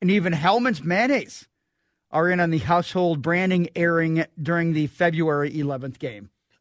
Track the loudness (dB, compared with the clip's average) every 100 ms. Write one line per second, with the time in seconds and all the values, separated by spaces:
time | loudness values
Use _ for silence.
0 | 0 2 2 0 2 2 2 -2 -2 0
1 | 2 0 -4 -14 -20 _ _ _ _ _
2 | _ 0 2 2 2 0 2 0 0 0
3 | 0 0 0 0 2 2 0 0 0 2
4 | 2 0 -2 -6 -4 -2 0 0 -2 0
5 | 0 0 0 0 -2 -2 -4 -4 -8 -10
6 | -10 -12 -18 _ _ _